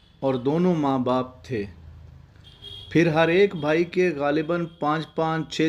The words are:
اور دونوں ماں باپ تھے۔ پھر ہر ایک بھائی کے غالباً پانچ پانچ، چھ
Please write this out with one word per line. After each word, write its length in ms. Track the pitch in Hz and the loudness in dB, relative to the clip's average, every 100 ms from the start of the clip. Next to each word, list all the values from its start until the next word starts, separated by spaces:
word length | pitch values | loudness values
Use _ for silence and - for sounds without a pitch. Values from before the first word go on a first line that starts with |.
| _ _ | _ _
اور 140 | 135 | -2
دونوں 400 | 127 123 160 180 | 0 0 2 2
ماں 240 | 165 139 135 | 2 0 0
باپ 460 | 123 127 123 - | 0 0 -2 -12
تھے۔ 200 | - 117 101 - - - - - - - - - - - - | -8 -8 -8 -14 -20 -20 -20 -20 -20 -20 -20 -20 -18 -18 0
پھر 160 | 151 170 | 2 4
ہر 220 | 156 165 | 2 4
ایک 280 | 180 202 185 | 4 2 0
بھائی 280 | 147 160 | 0 0
کے 260 | 170 180 180 | 0 0 0
غالباً 560 | 143 143 151 156 175 170 - | 0 0 0 -2 -4 -4 -4
پانچ 340 | 147 156 151 | -2 -2 -4
پانچ، 380 | - 160 160 151 | -4 -2 -2 -4
چھ 160 | - | -2